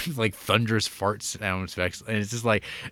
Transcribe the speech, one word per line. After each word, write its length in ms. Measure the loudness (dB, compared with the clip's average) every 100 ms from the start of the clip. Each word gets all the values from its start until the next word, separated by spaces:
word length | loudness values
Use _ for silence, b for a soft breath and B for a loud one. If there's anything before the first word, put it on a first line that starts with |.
| -2
<laughs> 80 | 2
like, 180 | 2 2
thunderous 520 | 2 4 4 2 0
fart 360 | 0 0 0
sound 460 | -4 -4 -2 -2 -2
effects. 340 | -2 -2 -2 -2
And 100 | -2
it's 140 | -2
just, 140 | 0 2
like, 180 | 2 B B B